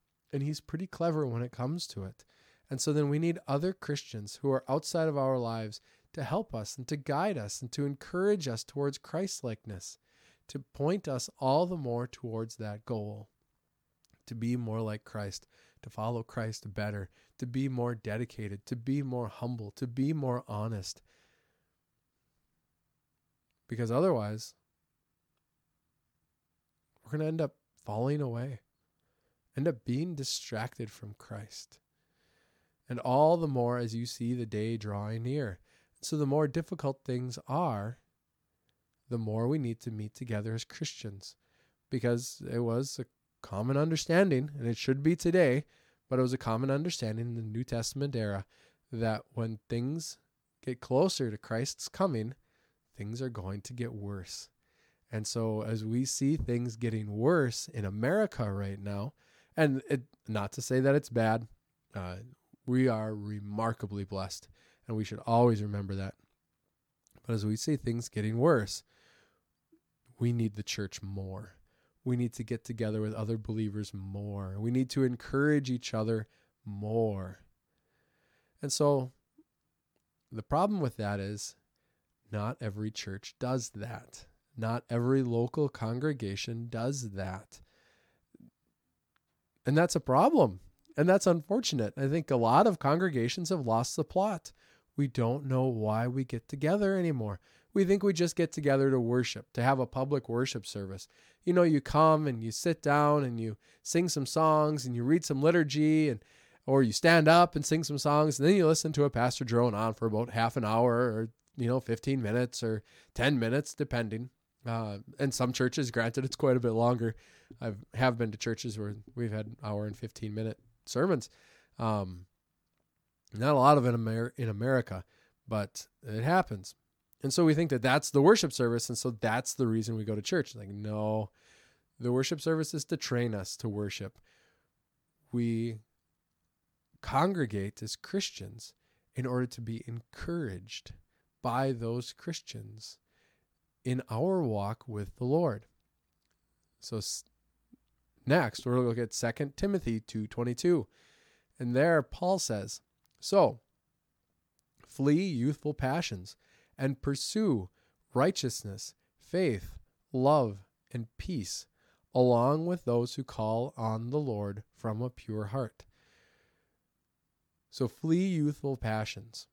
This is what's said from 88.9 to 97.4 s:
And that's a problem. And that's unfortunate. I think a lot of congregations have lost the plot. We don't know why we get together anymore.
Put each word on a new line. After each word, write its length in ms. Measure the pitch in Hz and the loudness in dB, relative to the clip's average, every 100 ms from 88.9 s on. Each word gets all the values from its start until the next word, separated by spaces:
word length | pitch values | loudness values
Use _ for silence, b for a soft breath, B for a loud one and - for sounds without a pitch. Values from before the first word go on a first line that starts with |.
| _ _ _ _ _ _ _ - | _ _ _ _ _ _ _ 2
And 120 | 147 | 4
that's 180 | 170 165 | 4 2
a 40 | |
problem. 600 | - 131 226 311 131 92 - _ _ - | 2 6 6 6 4 2 -14 _ _ 2
And 100 | 170 | 4
that's 200 | 190 190 | 6 6
unfortunate. 640 | 170 - 226 - 135 107 - | 2 2 -2 0 -2 -2 -2
I 100 | 135 | -2
think 240 | 165 147 | 0 0
a 40 | 131 | 2
lot 320 | 117 139 220 | 6 8 6
of 120 | 175 | 4
congregations 720 | 139 160 185 135 120 - 165 | 2 2 2 0 0 -2 -2
have 160 | 180 120 | -2 2
lost 300 | 113 117 - | 2 0 -2
the 80 | |
plot. 480 | 147 185 208 175 - - b b b - | -2 0 0 -2 -10 -20 b b b -2
We 100 | 139 | -2
don't 380 | 127 117 139 139 | 2 0 0 0
know 200 | 131 131 | 2 2
why 420 | 113 107 110 123 | 2 0 2 0
we 180 | 131 127 | -2 -4
get 240 | 120 - | -6 -8
together 480 | 139 151 202 196 196 | -2 2 2 2 2
anymore. 420 | 170 135 107 98 | 0 0 -2 -6